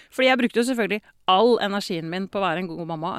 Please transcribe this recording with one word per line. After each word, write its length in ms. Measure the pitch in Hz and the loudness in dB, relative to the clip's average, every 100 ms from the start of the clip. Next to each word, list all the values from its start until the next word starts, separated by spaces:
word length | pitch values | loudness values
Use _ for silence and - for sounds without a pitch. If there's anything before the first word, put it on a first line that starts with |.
| - | -10
Fordi 140 | - 262 | 0 2
jeg 100 | 254 | 4
brukte 180 | 240 220 | 2 0
jo 60 | 240 | 0
selvfølgelig 320 | 240 196 208 - _ - | 0 -2 -4 -8 _ 2
all 220 | 185 233 233 | 4 6 4
energien 460 | 202 202 - 175 160 | 0 -4 -4 -6 -6
min 160 | 180 190 | -6 -6
på 80 | 202 | -4
å 80 | |
være 140 | 190 160 | -2 -2
en 80 | 185 | -4
god 180 | 160 165 | -8 -8
mamma, 240 | 160 165 | -6 -6